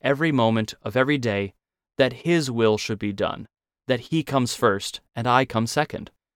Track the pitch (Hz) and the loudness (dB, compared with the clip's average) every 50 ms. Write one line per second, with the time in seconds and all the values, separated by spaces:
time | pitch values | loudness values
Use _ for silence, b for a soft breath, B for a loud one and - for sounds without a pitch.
0 | - 131 143 139 160 160 147 127 113 113 113 113 110 - - - - 110 101 127 | -2 0 0 0 0 0 2 4 4 4 4 2 0 -2 -6 -10 -8 -2 0 2
1 | 131 139 147 139 120 113 101 101 101 98 - _ _ _ _ _ _ _ _ - | 2 2 2 0 0 -2 -2 -2 -4 -6 -8 _ _ _ _ _ _ _ _ 0
2 | 135 127 120 - - 165 170 165 143 131 117 117 113 107 104 101 - - 110 101 | 0 0 0 -2 -2 0 2 2 2 0 0 2 4 4 4 2 0 -4 -6 -4
3 | 104 104 98 101 95 82 - - - - _ _ _ _ _ _ _ - 127 120 | -4 -4 -4 -2 -4 -4 -4 -6 -12 -18 _ _ _ _ _ _ _ -4 -4 -4
4 | - - 160 160 147 - 139 131 123 120 - - 123 110 98 98 - - - - | -4 -4 -2 -2 -2 0 0 0 0 0 -2 0 2 2 2 0 -4 -8 -12 -14
5 | _ _ - 120 113 123 123 131 135 - - 113 117 113 - 147 156 - - - | _ _ -8 -4 0 2 2 2 2 0 -2 -2 -2 -2 -2 -2 -4 -4 -6 -12
6 | - - _ _ _ _ _ | -12 -14 _ _ _ _ _